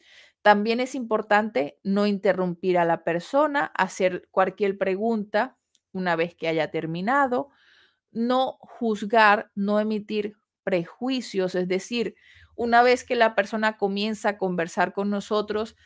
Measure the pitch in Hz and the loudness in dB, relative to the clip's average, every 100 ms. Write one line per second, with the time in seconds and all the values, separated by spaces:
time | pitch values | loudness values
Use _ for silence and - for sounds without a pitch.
0 | _ - - _ 208 208 214 233 254 269 | _ -20 -20 _ 4 4 4 -2 -2 -6
1 | 226 214 208 208 220 247 285 - 190 196 | -4 -4 2 2 2 -2 -4 -6 -2 0
2 | 208 196 196 185 185 170 185 175 170 165 | 2 2 0 0 0 -2 0 2 2 0
3 | 170 165 - 277 302 285 - - 185 - | -2 -4 -2 0 2 0 -4 -2 -2 0
4 | 185 180 _ - 190 185 202 196 190 185 | -2 -2 _ 0 0 0 -4 -2 -4 -2
5 | 226 220 208 208 254 _ _ _ _ 185 | -2 -2 -2 -2 -4 _ _ _ _ -6
6 | 185 165 170 - 165 160 151 160 160 170 | -2 0 -2 -4 -4 -2 -2 -4 -6 -6
7 | 196 277 269 247 285 _ _ _ _ _ | -2 0 2 0 -6 _ _ _ _ _
8 | _ 226 240 254 262 - - - 233 208 | _ -6 -2 0 0 -4 -20 -6 -4 -4
9 | 208 226 214 208 - - 196 208 214 214 | 0 4 6 4 0 -6 0 0 0 -4
10 | 208 214 208 - _ _ - 185 170 - | -4 -6 -6 -10 _ _ -2 -2 -2 -8
11 | 247 262 - 190 185 180 180 185 - 240 | -4 -4 -4 -2 -2 -2 -2 -2 -2 -4
12 | 190 - _ - - - 233 233 247 247 | -4 -6 _ -20 -20 -6 2 4 6 4
13 | - 240 220 226 208 220 220 220 202 202 | 0 2 2 2 -2 0 -2 -2 -4 -2
14 | 220 208 214 202 190 180 170 - 180 196 | -4 -2 -4 -2 -4 -2 -4 0 -2 -2
15 | 202 202 - 214 208 214 226 - | -4 -4 -2 -4 -2 -6 -6 -12